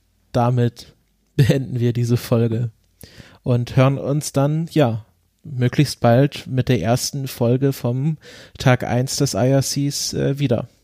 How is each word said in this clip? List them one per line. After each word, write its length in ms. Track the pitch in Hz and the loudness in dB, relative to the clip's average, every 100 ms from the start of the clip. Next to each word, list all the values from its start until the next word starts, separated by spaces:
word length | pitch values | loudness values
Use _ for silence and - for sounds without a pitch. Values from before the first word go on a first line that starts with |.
| _ _ _ | _ _ _
damit 640 | 123 120 123 120 - - _ _ _ _ - | 0 2 2 0 -2 -14 _ _ _ _ 2
beenden 440 | 120 143 131 127 | 2 2 -2 -2
wir 140 | 120 | 0
diese 240 | 117 120 120 | 0 0 0
Folge 540 | - 117 117 113 120 - _ _ - - - - | 2 2 2 0 -4 -8 _ _ -20 -20 -20 -8
und 340 | 131 120 120 - | -2 -2 0 2
hören 200 | 131 139 | 2 2
uns 360 | 107 147 - | -2 -2 -2
dann, 340 | 139 143 156 165 | 0 0 0 -2
ja, 340 | 156 123 113 - _ _ _ | 0 0 0 -8 _ _ _
möglichst 580 | - 127 123 - 139 - | -10 -2 0 2 0 2
bald 460 | 120 120 143 - - | 2 4 2 -2 -6
mit 200 | 127 123 | -2 0
der 120 | 123 | 0
ersten 460 | 87 127 - 143 135 | 0 0 -2 -8 -8
Folge 440 | - 117 131 139 | -2 0 2 0
vom 460 | - 120 127 147 156 - - - - | -2 -4 -2 -2 -4 -10 -20 -20 -2
Tag 260 | 131 123 | 0 0
eins 320 | - 120 135 - | 0 -2 -2 -2
des 160 | 143 | -2
I 160 | 98 123 | 0 2
R 120 | 139 | 2
Cs, 520 | 131 139 143 - - | 0 -4 -4 -4 -6
äh, 260 | - 139 139 | -4 -2 -2
wieder. 280 | 139 113 120 _ | 0 -2 -4 _